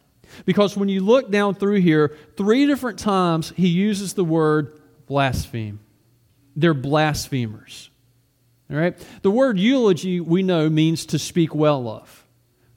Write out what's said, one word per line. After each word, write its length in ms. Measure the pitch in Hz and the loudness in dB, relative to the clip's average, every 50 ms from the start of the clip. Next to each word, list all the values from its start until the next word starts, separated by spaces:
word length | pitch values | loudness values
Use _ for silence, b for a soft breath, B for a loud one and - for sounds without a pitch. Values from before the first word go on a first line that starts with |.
| _ _ _ _ B B B B B | _ _ _ _ B B B B B
Because 320 | - 185 202 208 190 196 208 | -2 2 2 2 2 0 -2
when 100 | 202 202 | -2 -2
you 140 | 196 190 | -2 -2
look 280 | 190 196 233 269 247 214 | 2 2 2 2 2 0
down 260 | 190 208 202 202 190 | -2 0 0 0 -2
through 260 | - 202 202 208 202 | -2 -2 0 2 2
here, 340 | 180 175 156 156 151 147 151 B B B B - | 4 4 4 4 2 0 -2 B B B B -4
three 280 | 196 202 220 262 285 | 0 2 2 4 4
different 340 | 285 294 247 262 247 190 - | 2 0 -2 -4 -8 -8 -4
times 520 | - 214 196 190 180 175 165 160 151 - - - | -4 -2 0 0 0 0 0 -2 -4 -6 -2 0
he 100 | 175 185 | 0 2
uses 460 | 170 175 196 214 214 190 202 185 - | 2 2 0 0 -2 -4 -6 -8 -4
the 100 | - 185 | -4 -2
word 560 | 165 160 165 160 156 151 151 151 147 - - _ _ _ _ _ _ | 0 0 0 2 2 2 0 -2 -4 -10 -20 _ _ _ _ _ _
blaspheme. 720 | 135 143 139 135 123 - - - - 117 110 104 104 107 - _ _ _ _ _ _ _ _ _ _ _ _ _ _ | -2 0 0 0 -2 -4 -6 -6 -8 -8 -8 -8 -10 -14 -18 _ _ _ _ _ _ _ _ _ _ _ _ _ _
They're 180 | 151 151 170 160 | 0 0 0 0
blasphemers. 1160 | 135 127 139 143 151 156 156 151 - - - - 131 120 110 104 107 - - - - - - _ _ _ _ _ _ _ _ _ _ _ _ _ _ _ _ | 0 -2 -2 0 0 0 0 -2 -4 -6 -6 -4 -4 -4 -6 -8 -14 -18 -20 -20 -20 -20 -20 _ _ _ _ _ _ _ _ _ _ _ _ _ _ _ _
All 60 | 143 147 | -4 -2
right? 200 | 165 175 170 - B B B B | -2 -2 -2 -6 B B B B
The 100 | - 196 | -2 0
word 280 | 202 240 269 269 226 180 | 2 2 2 2 2 2
eulogy, 640 | 185 233 269 269 240 208 185 147 - 185 180 175 | 2 2 2 4 4 2 2 2 0 -4 -4 -4
we 220 | 170 160 165 185 190 | 0 0 0 2 2
know, 260 | 185 180 165 156 156 | 2 0 2 2 2
means 360 | 160 156 160 160 165 156 - - | 2 2 2 2 0 -2 -4 -4
to 120 | - 151 | -6 -6
speak 340 | - - - 175 165 151 - | -6 -4 0 0 0 0 0
well 360 | 151 151 151 147 135 123 117 | 0 2 2 2 0 -4 -8
of. 360 | 107 113 - - - - _ _ _ _ _ _ _ _ _ _ _ | -10 -12 -16 -20 -20 -20 _ _ _ _ _ _ _ _ _ _ _